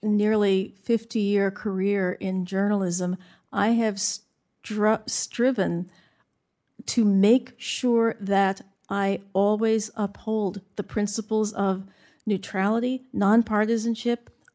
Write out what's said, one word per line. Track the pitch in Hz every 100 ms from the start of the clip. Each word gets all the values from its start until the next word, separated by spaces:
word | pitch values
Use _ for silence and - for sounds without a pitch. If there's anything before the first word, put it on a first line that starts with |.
nearly | 214 208 208 214 202 190 190 -
fifty-year | - 226 226 220 202 202 196
career | 196 220 190 196 202 185 -
in | 190 185
journalism, | 180 190 202 208 185 175 180 180 - _ _
I | - 208
have | 233 220
stru-, | 202 - - - _ _ _ - 208 208 220 -
striven | - - - 247 247 175 170 175 _ _ _ _ _ _ _ _ _
to | - - 208
make | 196 202 254 - -
sure | - - 247 233 226 -
that | 196 196 196 190 - _ _
I | 202 196 196 -
always | 190 202 214 220 220 214 -
uphold | 202 - - 220 202 196 - -
the |
principles | 190 220 208 214 208 220 214
of | 202 196 190 190 _ _ _ -
neutrality, | 196 190 190 196 226 247 254 - 202
nonpartisanship, | 196 226 226 214 214 226 226 226 240 240 - _ _